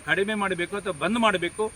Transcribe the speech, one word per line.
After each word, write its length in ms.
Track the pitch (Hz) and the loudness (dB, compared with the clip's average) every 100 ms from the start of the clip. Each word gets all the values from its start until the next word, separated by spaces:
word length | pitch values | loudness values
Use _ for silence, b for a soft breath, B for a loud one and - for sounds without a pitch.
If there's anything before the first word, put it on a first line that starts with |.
ಕಡಿಮೆ 300 | 147 165 202 | 0 0 2
ಮಾಡಬೇಕು 420 | 214 196 170 175 202 | 0 -2 -2 -4 -4
ಅಥವಾ 160 | 196 | -6
ಬಂದ್ 260 | 151 170 233 | -2 0 2
ಮಾಡಬೇಕು. 540 | 226 185 170 - 220 | 4 2 -2 -2 -4